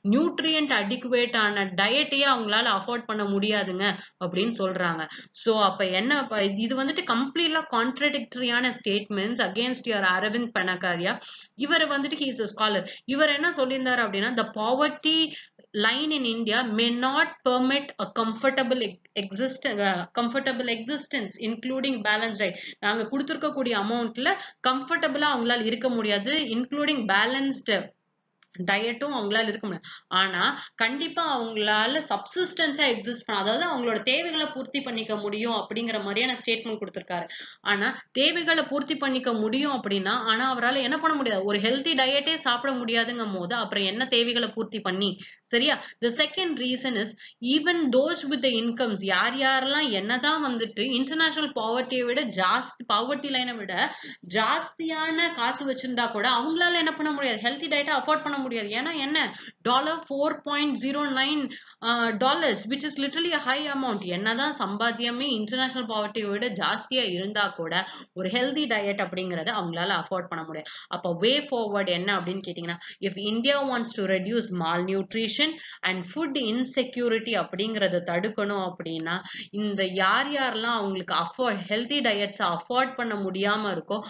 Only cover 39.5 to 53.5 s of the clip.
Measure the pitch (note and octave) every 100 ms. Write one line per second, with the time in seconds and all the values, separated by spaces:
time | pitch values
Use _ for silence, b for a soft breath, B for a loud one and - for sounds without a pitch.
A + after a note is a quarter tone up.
39.5 | B3+ D4 C4 G#3 G3 F#3+ A#3+ A3+ A3 C4
40.5 | B3 A#3+ C#4 B3 D#4 D#4+ D4+ A#3+ G3 G3
41.5 | G3+ A3 C4+ D4+ C4+ C4 C#4 C#4+ D#4+ C4
42.5 | A#3+ C#4 B3 A#3 A#3 A3+ A#3+ G#3+ F#3+ F3
43.5 | A#3+ G#3+ G#3 F#3+ G#3+ B3+ A#3 A#3 A#3+ A3+
44.5 | A3+ A3 A3 G3 F#3 G3+ F#3 B B _
45.5 | A#3 C#4+ B3+ B B A#3 A#3+ D4+ F#4+ F#4
46.5 | B3 B3 B3+ C4+ A3+ G#3 - B B A#3+
47.5 | D4+ D4+ E4+ C#4+ B3+ D4 E4 C#4 C#4 C4
48.5 | A3+ A#3 A3+ B3 G3 F#3+ F#3 A3+ C4 C4+
49.5 | C4+ C4 D4 D4 G3 G3+ B3 C#4+ D#4 C#4
50.5 | A#3 A3+ - B3 B3 C4+ D#4 D#4+ D#4 C#4+
51.5 | A#3+ A3 A#3+ B3 B3+ A#3+ C4 B3+ F#3 F#3
52.5 | A#3 B3+ - A#3+ G#3+ B3 C#4+ C#4+ C4 B3